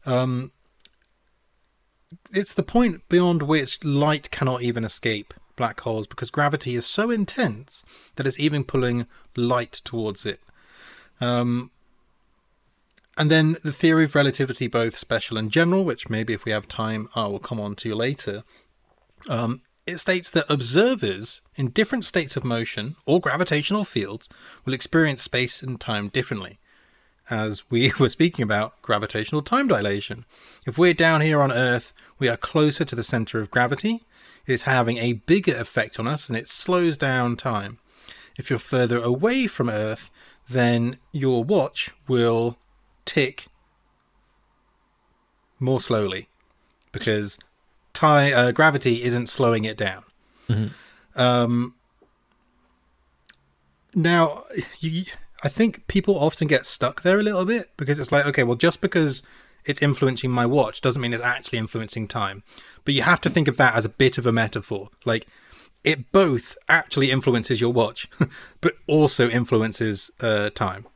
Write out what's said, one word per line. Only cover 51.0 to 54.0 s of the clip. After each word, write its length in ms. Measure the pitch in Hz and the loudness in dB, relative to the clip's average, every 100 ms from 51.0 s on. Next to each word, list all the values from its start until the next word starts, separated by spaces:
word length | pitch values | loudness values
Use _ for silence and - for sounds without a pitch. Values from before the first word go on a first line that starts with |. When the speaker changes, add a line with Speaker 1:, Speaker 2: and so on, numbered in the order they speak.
| _ - | _ 0
Speaker 1:
Um, 540 | 123 123 120 120 123 _ _ _ _ _ _ _ _ _ _ _ _ _ _ _ _ _ _ _ _ _ _ | 4 4 2 2 -2 _ _ _ _ _ _ _ _ _ _ _ _ _ _ _ _ _ _ _ _ _ _
now, 500 | - | 0